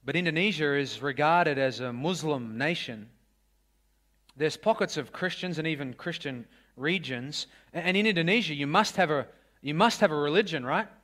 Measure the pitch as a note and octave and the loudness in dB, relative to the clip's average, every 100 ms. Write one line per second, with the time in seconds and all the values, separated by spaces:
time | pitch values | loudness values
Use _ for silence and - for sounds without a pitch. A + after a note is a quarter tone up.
0 | - D3+ F3 D#3 G3+ D3+ D3+ C#3+ C#3 - | -2 0 0 2 2 2 2 2 0 -4
1 | C#3 C3 D3 F3 E3 C#3 C3+ A2+ B2 A#2+ | -6 2 4 6 4 2 0 0 -6 -4
2 | D3+ F3 D3+ C#3+ A#2 A2 D3 E3+ - A2 | -2 -2 -2 -2 -4 -2 -2 -2 -6 -12
3 | A2+ _ _ _ _ _ _ _ _ _ | -14 _ _ _ _ _ _ _ _ _
4 | _ _ _ - D3+ - G#3+ A3 F3+ - | _ _ _ -2 -2 0 0 0 0 -2
5 | B2 - F3+ E3+ F#3 D#3+ D#3+ D3+ C#3 B2 | -8 -4 -6 -4 -6 -4 -4 -4 -6 -8
6 | F3 E3 C#3+ B2+ A#2 _ _ - C#3 F#3 | -10 -8 -8 -10 -14 _ _ -6 -2 -2
7 | C3+ B2+ C3 D3+ - - _ E3 E3+ F#3+ | -4 -8 -6 -8 -10 -16 _ -4 0 2
8 | A3 F3+ E3 A3+ F3 D3 C#3+ F3 G#3+ - | 2 2 4 2 2 -4 0 2 2 2
9 | E3+ D3 A2+ - _ _ C3+ D#3 A3+ - | 2 2 -2 -12 _ _ -4 4 4 4
10 | G3+ D3+ D3 E3+ G3+ D#3 B2 E3 G#3+ - | 2 2 2 2 2 -4 -2 -2 -2 -12